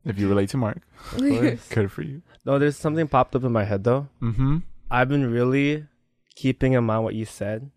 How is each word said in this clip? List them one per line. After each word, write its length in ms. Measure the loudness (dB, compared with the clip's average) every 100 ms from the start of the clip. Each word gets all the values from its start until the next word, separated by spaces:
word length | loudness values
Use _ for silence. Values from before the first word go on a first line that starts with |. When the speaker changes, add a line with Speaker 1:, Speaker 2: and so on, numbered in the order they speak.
| -6
Speaker 1:
If 120 | -2
you 120 | 2
relate 200 | 2 2
to 80 | -2
Mark, 200 | -2 -4 _ -20 -10
Speaker 2:
Of 80 | -2
course. 480 | 0 2 0 0 -4
Speaker 1:
<laughs> 60 | -2
good 160 | -2
for 100 | -4
you. 200 | -10 -12 _ -12 -2
Speaker 2:
No, 140 | 2
there's 180 | 2 0
something 320 | -2 -2 2
popped 260 | 2 2 0
up 80 |
in 80 | 0
my 140 | 0 0
head, 180 | 0
though. 240 | 2 0 -2 _
Speaker 1:
Mm-hmm. 380 | -4 0 2 0 -2 -12 -4
Speaker 2:
I've 200 | 0 2
been 200 | 2 0
really 560 | 0 2 2 2 -2 -8 _ _ _ _
keeping 380 | -4 -2 2 2
in 120 | 4 2
mind 180 | 0
what 100 | -2
you 120 | -4 -8
said 440 | -8 -6 -6 -10